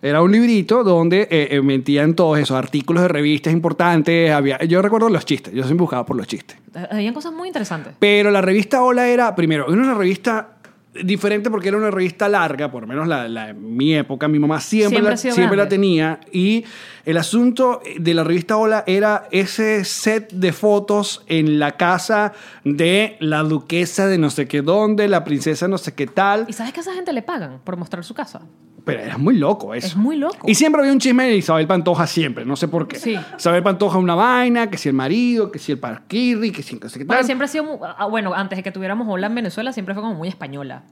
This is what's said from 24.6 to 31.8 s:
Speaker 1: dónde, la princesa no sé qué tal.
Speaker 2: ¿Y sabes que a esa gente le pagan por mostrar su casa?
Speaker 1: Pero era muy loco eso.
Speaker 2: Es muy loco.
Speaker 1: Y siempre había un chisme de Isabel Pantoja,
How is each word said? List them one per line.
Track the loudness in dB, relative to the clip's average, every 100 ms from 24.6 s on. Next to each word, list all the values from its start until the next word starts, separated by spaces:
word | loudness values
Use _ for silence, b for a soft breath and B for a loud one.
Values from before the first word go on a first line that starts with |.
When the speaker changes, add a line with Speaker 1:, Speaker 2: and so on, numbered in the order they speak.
Speaker 1:
dónde, | 0 2 2 2 2
la | 2
princesa | 0 -2 -2 -2 -2
no | -4
sé | -6
qué | -6 -4
tal. | 0 2 2 -2
Speaker 2:
¿Y |
sabes | -8 -10
que | -10
a |
esa | -10
gente | -8 -6
le | -6
pagan | -6 -8 -8 -12
por | -10 -10
mostrar | -8 -10
su | -12
casa? | -12 -12 -14 -20 _ -20 -14
Speaker 1:
Pero | -8 -6
era | -6 -2
muy | 2 4
loco | 2 0 -2
eso. | -8 -4
Speaker 2:
Es | 0
muy | 0 0
loco. | -4 -4 0
Speaker 1:
Y |
siempre | 4 4 4
había | 4
un | 4
chisme | 4 4
de | 4 2
Isabel | 2 2 4
Pantoja, | 2